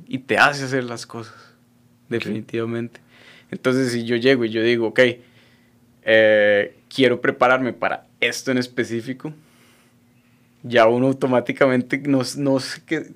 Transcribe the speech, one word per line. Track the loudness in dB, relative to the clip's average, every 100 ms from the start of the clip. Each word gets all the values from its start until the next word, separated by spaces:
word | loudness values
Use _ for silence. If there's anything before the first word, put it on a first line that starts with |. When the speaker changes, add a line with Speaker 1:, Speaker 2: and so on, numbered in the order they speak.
| -12
Speaker 1:
y | -12
te | -2 2
hace | 2 2
hacer | -4 -6
las | -6 -10 -14
cosas, | -16 -16 -20
Speaker 2:
Ok. | -20 _ _ _ _ _ _
Speaker 1:
definitivamente. | -6 -6 -8 -8 -6 -6 -6 -10 -14 _ _ -20 -20 _
Entonces, | -6 -2 0 -2
si | -4
yo | -2 0
llego | 2 2
y | 0
yo | -2
digo, | 0 0 0
"Ok, | 2 2 2 -14 _ _ _ _ _ _ _
eh, | 2 4 6 4 4 2 0 -8 _
quiero | 0 2 2
prepararme | -2 2 2 2 0
para | -4 -4 -6 -10 _
esto | -6 -4 -4
en | -2
específico", | -4 -6 -6 -6 -8 -12 -14 -16 _ _ _ _ _ _ _ _ _ _ _ _
ya | 0 4 4
uno | 4 0
automáticamente | 0 0 0 0 0 2 2 -2 -6
no, | -2 -2 -2 -4
no | -2 -2
sé | -4 -12
qué, | _ -8 -8